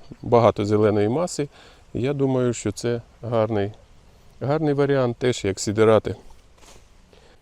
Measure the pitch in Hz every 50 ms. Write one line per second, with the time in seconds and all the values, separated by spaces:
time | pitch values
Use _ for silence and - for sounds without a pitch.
0 | - - - - - 113 120 117 117 104 - - 110 101 107 104 110 104 104 104
1 | 104 107 123 156 180 180 - - 147 - - - - - - - - - - 107
2 | 113 139 147 135 135 135 131 127 123 123 117 - - 104 - - - 120 120 117
3 | - - - _ - 110 117 113 110 110 113 101 98 104 107 - - - - -
4 | - - - - - - - - 120 131 147 160 160 147 143 139 143 139 139 135
5 | 127 120 117 - 131 123 120 - - 98 95 - - 107 101 107 107 110 110 101
6 | - - - - - - - - - - - - - - - - - _ - -
7 | - _ - - - - - _